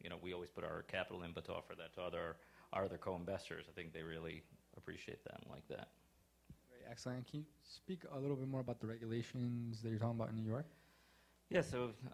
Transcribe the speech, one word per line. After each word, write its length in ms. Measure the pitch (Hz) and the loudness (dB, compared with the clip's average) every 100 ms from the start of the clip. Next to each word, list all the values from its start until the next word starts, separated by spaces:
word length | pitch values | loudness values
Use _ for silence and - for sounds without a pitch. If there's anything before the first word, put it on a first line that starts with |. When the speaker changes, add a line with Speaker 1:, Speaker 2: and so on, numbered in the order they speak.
Speaker 1:
you 80 | 85 | -6
know, 80 | 85 | -4
we 120 | 90 | -2
always 160 | 87 87 | -2 -4
put 140 | - | -2
our 200 | 85 85 | -2 -2
capital 400 | 85 95 90 92 | 0 0 2 -2
in, 80 | 87 | -4
but 120 | 82 82 | -4 -2
to 80 | |
offer 200 | 87 - 87 | -2 -4 -8
that 180 | 82 - | -8 -2
to 60 | |
other, 360 | 90 85 85 82 - - - | 0 2 0 -2 -12 -18 0
our 140 | 95 95 | 4 4
other 120 | 85 | 2
co-investors, 680 | 98 90 87 95 - 82 80 | 0 0 0 0 -2 -6 -6
I 40 | |
think 200 | 80 82 | -6 -6
they 100 | 80 | -4
really 400 | 82 80 82 82 - - - - | -4 -2 -4 -6 -10 -20 -16 -12
appreciate 460 | - 82 - - - | -8 -6 -6 -8 -6
that 140 | - | -8
and 100 | - | -8
like 160 | 69 - | -10 -6
that. 220 | - - - - - - _ - - - | -6 -6 -12 -20 -20 -20 _ -18 -18 -16
Speaker 2:
Great, 200 | 123 120 | -14 -10
excellent. 400 | 117 127 127 123 | -4 -2 -2 -2
Can 120 | 151 | -6
you 40 | 151 - | -6 -12
speak 420 | - - - 180 - | -16 -12 -4 -4 -2
a 40 | 143 | 0
little 200 | 139 135 | 2 4
bit 100 | 131 | 2
more 140 | 135 | 2
about 180 | 123 120 | 2 0
the 80 | 110 | -2
regulations 920 | 113 113 117 117 127 123 120 117 110 | -2 0 2 2 2 2 2 0 0
that 80 | 113 | 2
you're 100 | 110 | 6
talking 160 | 117 113 | 6 4
about 140 | 110 | 2
in 80 | 110 | 2
New 120 | 110 | 4
York? 160 | 120 160 - - - - - - - - | 2 0 -8 -20 -20 -20 -20 -20 -16 4
Speaker 1:
Yeah, 120 | 180 | 6
so, 300 | - 127 123 107 127 | 6 4 2 0 -6